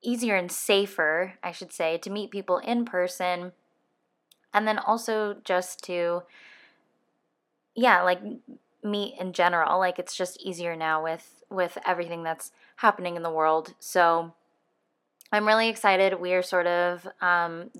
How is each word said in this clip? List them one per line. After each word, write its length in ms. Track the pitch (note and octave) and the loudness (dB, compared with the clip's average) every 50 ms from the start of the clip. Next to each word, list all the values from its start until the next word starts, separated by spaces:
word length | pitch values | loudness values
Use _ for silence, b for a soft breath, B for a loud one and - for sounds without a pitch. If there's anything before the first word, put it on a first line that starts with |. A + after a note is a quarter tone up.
easier 340 | - A#3 A#3+ A#3 A#3+ A3+ G3+ | -4 -4 -2 0 0 2 2
and 160 | F#3 F3 F3 | 0 0 -2
safer, 840 | - - - - G3+ G3 G3+ G3 - - D#3+ D3+ D#3 E3+ F#3 F#3+ F#3+ _ - | -6 -4 0 2 4 4 2 0 -2 0 0 2 2 0 -2 -4 -6 _ -10
I 80 | F3+ | -10
should 220 | E3 - F#3 - - | -10 -10 -14 -12 -6
say, 240 | - E3+ D#3+ E3 E3 | -4 -2 -2 -2 -2
to 120 | - F#3+ | -4 -6
meet 220 | G3 G#3 G3+ G#3 | -8 -8 -8 -8
people 280 | G3 G3+ F#3+ - F3+ - | -8 -8 -2 -2 -2 -2
in 260 | - A3+ A#3+ A#3+ A#3 | 0 -2 -2 -2 -2
person, 680 | A#3 - F3+ F3+ F3+ - - F3+ F3+ F3+ F3 F3+ F3+ - _ _ _ _ _ _ _ _ _ _ _ _ _ _ _ _ _ _ _ - | -2 -2 -2 -2 -2 -2 -4 -2 -2 -2 -4 -6 -10 -14 _ _ _ _ _ _ _ _ _ _ _ _ _ _ _ _ _ _ _ -2
and 140 | G#3 G#3+ G#3+ | 0 0 0
then 120 | G#3+ - | 0 0
also 580 | - - A3+ A#3 - A#3 A3 G#3+ G#3+ G3+ G3+ - - | 0 0 0 0 -2 -2 -2 -2 -2 -2 -6 -6 -4
just 400 | - F#3 F3+ F3+ - - - - | -2 -2 -2 -2 -4 -8 -14 -10
to, 380 | - F3+ F3 E3+ E3+ F3 F3+ F3 b b b b b b b b b b b b _ _ _ _ _ _ _ _ _ _ _ _ _ _ _ _ _ _ | -6 -4 -2 -2 -2 -2 -4 -6 b b b b b b b b b b b b _ _ _ _ _ _ _ _ _ _ _ _ _ _ _ _ _ _
yeah, 260 | A#3 B3 B3 G3 F3+ | 2 4 6 6 6
like, 200 | F3+ F3+ F3+ F3+ G3+ G#3+ A3+ - - - - - _ _ _ _ | 6 4 2 0 -2 -8 -14 -14 -16 -20 -20 -20 _ _ _ _
meet 380 | - G#3 G#3 G3+ G3+ G3+ - - | -8 -6 -4 -4 -6 -8 -8 -8
in 140 | F#3 F#3 F3 | -8 -4 0
general. 440 | - F3 F3 F3 E3+ D#3 D3 E3 F#3 | 2 4 4 4 4 2 2 2 2
Like, 220 | F#3+ F3+ F3+ - | 2 0 0 -4
it's 160 | F3 - - | -8 -8 -6
just 260 | - F#3 F3+ - - | -6 -6 -6 -6 -8
easier 340 | - F#3+ F3 E3+ F3 E3+ E3 | -10 -10 -8 -6 -6 -6 -6
now 280 | D#3+ D#3+ D#3+ D#3 D#3 D#3 | -4 -2 -2 0 0 -2
with, 400 | D#3+ E3 E3+ - - _ _ _ - | -4 -6 -8 -10 -16 _ _ _ -6
with 280 | G3 F#3+ F3+ F3 - - - | -2 -2 -2 -2 -2 -4 -2
everything 380 | F#3 F3+ F3 E3+ E3 E3+ E3+ E3 | -2 -2 -2 -4 -6 -8 -6 -6
that's 280 | E3 E3 - - - b b b b b - | -6 -6 -6 -10 -16 b b b b b 0
happening 380 | - G#3+ G3+ - F3+ F3 E3+ | 2 2 2 2 -2 -6 -6
in 80 | E3+ E3 | -6 -6
the 60 | E3 | -4
world. 440 | D#3+ D#3+ D#3 D#3+ D#3+ D#3+ D#3 F3 - _ | 0 2 4 4 4 2 0 -4 -10 _
So 540 | - - - F#3 E3+ E3+ E3 E3+ E3 E3 - _ _ _ _ _ _ _ _ _ _ _ _ _ _ _ _ _ _ _ G#3+ | -12 -2 2 4 6 6 4 2 0 -4 -10 _ _ _ _ _ _ _ _ _ _ _ _ _ _ _ _ _ _ _ 0
I'm 140 | G#3 G#3+ G#3+ | 2 4 4
really 220 | A3 A3+ A3+ A3+ | 4 4 4 2
excited. 500 | A3 A3+ - G3+ F#3+ F#3 G3 F#3+ F#3+ F3 | 0 2 4 4 6 6 4 2 2 0
We 140 | F3+ F3+ F3+ | -2 0 0
are 100 | F#3 F3+ | 0 0
sort 240 | - F#3+ F3+ E3+ F3 | 0 0 0 2 2
of, 400 | F3 F3 F3+ F3 F3+ F3 F3 F#3+ - - | 2 2 2 0 -2 -4 -8 -14 -8 -2
um, 480 | F3+ F3+ F3 F3 E3+ E3+ E3 E3 F3 - - | 0 2 4 2 2 0 -4 -8 -12 -14 -18